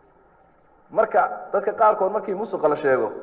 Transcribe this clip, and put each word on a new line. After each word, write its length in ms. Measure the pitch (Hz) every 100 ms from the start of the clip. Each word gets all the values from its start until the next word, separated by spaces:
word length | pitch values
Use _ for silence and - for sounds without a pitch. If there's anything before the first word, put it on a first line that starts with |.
| _ _ _ _ _ _ _ _ _
Marka 560 | 170 - 226 247 - -
dadka 200 | 202 202
qaarkood 380 | 208 214 - 190
markii 240 | 208 214 185
musuqa 320 | 220 170 151
la 80 | 147
sheego, 360 | 143 127 107 -